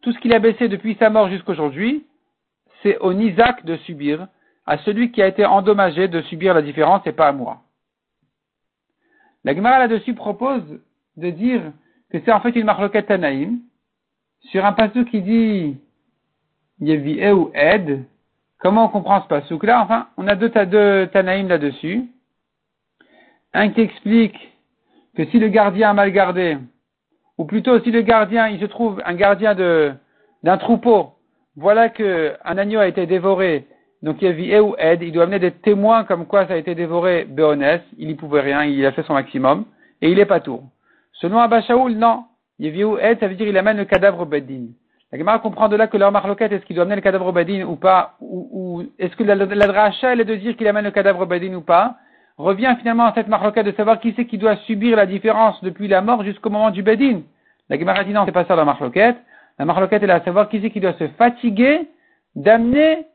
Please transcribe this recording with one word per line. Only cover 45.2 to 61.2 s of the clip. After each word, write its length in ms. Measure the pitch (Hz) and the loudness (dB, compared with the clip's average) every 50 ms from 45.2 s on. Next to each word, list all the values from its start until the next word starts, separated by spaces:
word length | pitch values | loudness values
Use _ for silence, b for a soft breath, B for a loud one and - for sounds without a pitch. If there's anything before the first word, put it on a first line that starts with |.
| 151 185 214 220 | -2 0 0 0
comprend 300 | 220 220 185 - 220 214 | -2 -6 -4 -2 0 0
de 60 | 208 | 2
là 120 | 208 220 220 | 2 0 0
que 100 | 220 208 | 2 2
leur 140 | 196 202 | 2 4
marloquette, 400 | 202 202 190 190 202 196 226 214 | 2 2 -2 -2 -4 -2 -2 -4
est-ce 140 | 202 190 185 | -4 -6 -8
qu'il 100 | _ 180 | _ -2
doit 80 | 165 175 | -2 -2
amener 140 | 185 208 196 | -2 -2 -2
le 40 | |
cadavre 240 | 196 202 190 190 185 | -2 0 0 0 -2
au 60 | 180 | -2
Beddin 320 | 180 175 170 165 202 196 190 | 0 0 0 -2 -2 -6 -6
ou 120 | - 170 | -8 -8
pas, 400 | 139 - 185 190 185 175 - _ _ | -2 2 4 4 4 2 0 _ _
ou, 260 | - - 202 180 - - | -18 -14 -12 -14 -14 -12
ou 320 | - 190 185 180 175 170 180 - _ _ | -12 -12 -10 -10 -10 -10 -12 -14 _ _
est-ce 160 | 185 175 - | -8 -8 -4
que 80 | - 233 | -4 0
la, 120 | 202 202 | 0 2
la, 100 | 196 202 | 2 0
la 220 | 190 202 202 208 202 | -2 2 2 2 2
dracha, 460 | 196 196 214 208 190 - - 254 247 | 4 2 2 2 2 0 -2 -2 0
elle 80 | 240 | 0
est 40 | 233 | 0
de 100 | 202 220 | -2 -2
dire 200 | 202 190 240 226 | -6 -6 -8 -6
qu'il 120 | - 226 214 | -2 -2 0
amène 180 | 208 214 208 | 0 0 -2
le 60 | 208 | -2
cadavre 300 | 196 208 196 196 196 175 | -2 0 2 2 2 2
au 40 | 190 | 0
Beddin 280 | 175 180 180 175 190 185 | -4 -4 -4 -4 -6 -8
ou 60 | 180 | -10
pas, 360 | 156 - 175 170 202 247 247 b b b b b b b b b | -2 2 2 2 2 2 -2 b b b b b b b b b
revient 360 | 143 180 196 190 226 262 247 240 | -2 -2 -2 0 0 0 0 0
finalement 260 | 240 233 233 233 240 | -2 -2 0 2 2
à 80 | 226 - | 2 2
cette 140 | 233 214 196 | 0 -2 -2
marloquette 380 | 220 208 185 214 208 226 220 | -2 0 0 0 0 0 -2
de 80 | 202 190 | -2 -2
savoir 260 | - 214 208 226 220 | -2 2 2 2 2
qui 140 | 226 233 214 | 0 -6 -4
c'est 100 | 233 240 | -4 -6
qui 120 | 240 - 196 | -6 -6 -2
doit 180 | 196 220 208 208 | 0 0 0 0
subir 380 | - - 226 202 202 240 233 | -4 -6 -6 -2 0 2 4
la 100 | 214 202 | 4 2
différence 560 | 190 190 196 - 220 220 214 226 220 - - | 2 0 -2 0 0 2 4 2 2 2 0
depuis 280 | - 185 170 - 202 202 | -8 -10 -8 -6 -2 0
la 120 | 196 185 | 0 2
mort 220 | 190 214 247 233 202 | 2 2 0 0 -2
jusqu'au 260 | 202 202 - - 220 | -6 -8 -6 -6 -6
moment 200 | 208 214 214 220 | -2 0 0 0
du 140 | 190 185 196 | 0 0 0
Beddin. 380 | 208 220 214 269 277 240 175 - _ _ _ _ _ _ _ _ _ | 0 2 2 2 0 0 -2 -6 _ _ _ _ _ _ _ _ _
La 80 | 131 139 | -6 -4
Gemara 280 | 165 180 190 190 196 | -2 0 0 0 -2
dit 80 | 190 202 | -2 0
non, 100 | 214 196 | 0 0
c'est 60 | - | 0
pas 140 | 156 180 175 | 0 -2 0
ça 100 | 175 190 | 2 2
la 80 | 165 156 | 2 2
marloquette. 540 | 147 139 - 143 127 120 180 208 233 240 240 b b b b b b b b | 2 0 -2 -4 -4 0 2 2 2 2 0 b b b b b b b b
La 80 | 143 | -4
marloquette, 380 | 156 170 175 190 185 220 208 208 | -2 0 0 0 0 0 0 2
elle 60 | 196 | 2
est 40 | 180 | 2
à 100 | 170 170 | 2 0
savoir 240 | 185 175 196 208 208 | 0 0 0 0 0
qui 140 | - 214 | 0 -4
c'est 80 | 196 220 | -4 -4
qui 100 | 220 214 | -6 -2
doit 140 | 185 185 170 | -4 -4 -2
se 140 | - 165 147 | -2 -6 -8
fatiguer 800 | 147 - | 0 2